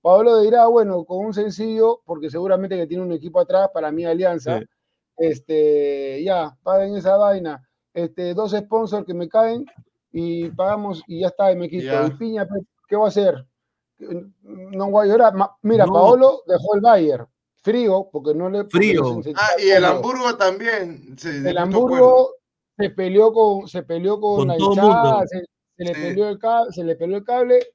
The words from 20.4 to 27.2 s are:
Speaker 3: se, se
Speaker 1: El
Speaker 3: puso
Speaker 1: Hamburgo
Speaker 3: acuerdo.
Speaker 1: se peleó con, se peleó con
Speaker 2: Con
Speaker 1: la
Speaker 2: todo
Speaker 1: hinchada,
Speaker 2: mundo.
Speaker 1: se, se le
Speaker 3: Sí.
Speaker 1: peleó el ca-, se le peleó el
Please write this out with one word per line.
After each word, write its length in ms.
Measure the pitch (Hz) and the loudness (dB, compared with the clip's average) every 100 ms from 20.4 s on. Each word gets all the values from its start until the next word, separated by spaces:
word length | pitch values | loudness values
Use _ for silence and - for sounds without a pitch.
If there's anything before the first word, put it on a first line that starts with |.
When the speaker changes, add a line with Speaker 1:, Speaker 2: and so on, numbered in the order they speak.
| 190 190 233 220 180 151 - 131 | -2 -2 -4 -4 -6 -12 -20 -16
Speaker 3:
se, 240 | 170 147 | -10 -6
se 80 | 139 | -4
Speaker 1:
El 80 | 175 | -4
Speaker 3:
puso 180 | 175 196 | -2 0
Speaker 1:
Hamburgo 0 | |
Speaker 3:
acuerdo. 500 | 247 262 254 254 262 - _ _ _ _ | 0 4 6 6 4 -2 _ _ _ _
Speaker 1:
se 140 | 202 | -6
peleó 420 | - 185 190 220 | -4 0 4 4
con, 360 | 220 214 196 196 | 4 0 0 -8
se 140 | 180 | -12
peleó 380 | - 165 180 208 | -8 -6 -4 -2
con 260 | 208 202 - | -2 -2 -2
Speaker 2:
Con 20 | |
Speaker 1:
la 100 | 170 | 0
Speaker 2:
todo 180 | 196 196 | 0 4
Speaker 1:
hinchada, 100 | 202 | 4
Speaker 2:
mundo. 380 | 226 233 220 185 | 4 2 0 -2
Speaker 1:
se, 120 | 180 175 _ _ _ | -8 -14 _ _ _
se 80 | |
le 100 | 175 | -8
Speaker 3:
Sí. 20 | 160 | -6
Speaker 1:
peleó 320 | 165 185 208 | -6 -4 -4
el 100 | 202 | -4
ca-, 320 | 226 233 233 | -2 0 -2
se 140 | 175 | -4
le 120 | 170 165 | -6 -6
peleó 220 | 170 | -4
el 60 | 202 | -6